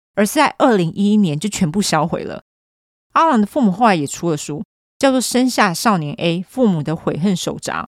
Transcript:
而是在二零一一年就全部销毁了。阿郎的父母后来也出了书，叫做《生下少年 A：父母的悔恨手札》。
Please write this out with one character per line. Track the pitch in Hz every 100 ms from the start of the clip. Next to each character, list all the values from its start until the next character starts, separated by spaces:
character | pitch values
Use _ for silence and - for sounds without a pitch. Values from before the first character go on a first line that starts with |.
| _
而 | -
是 | 208
在 | 302 277 -
二 | 269 214
零 | 165
一 | - 202
一 | 214
年 | 185 147
就 | 208
全 | - 160
部 | 190
销 | 190 160 160
毁 | 185
了。 | - 69 - _ _ _ _ _ _
阿 | - 320
郎 | 247
的 | 208
父 | 302
母 | 226
后 | 180 240
来 |
也 | 180 139
出 | - 170
了 | 147
书， | - 147 - _ _ -
叫 | 277
做 | 262
《生 | 220 247 254
下 | 254 214
少 | 165 233 190
年 | 147
A： | - 170 165 185
父 | - 233
母 | 165
的 | 147 160
悔 | - 147
恨 | 196
手 | 180 - 147
札》。 | - 80 -